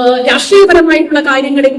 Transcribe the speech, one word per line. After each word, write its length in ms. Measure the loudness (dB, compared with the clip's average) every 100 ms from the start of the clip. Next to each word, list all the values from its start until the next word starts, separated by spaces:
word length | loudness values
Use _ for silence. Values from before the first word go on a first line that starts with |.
| 0 0 -2
രാഷ്ട്രീയപരമായിട്ടുള്ള 920 | -2 2 4 4 2 0 0 -2 -2 -2
കാര്യങ്ങളിൽ 440 | -2 -2 0 -2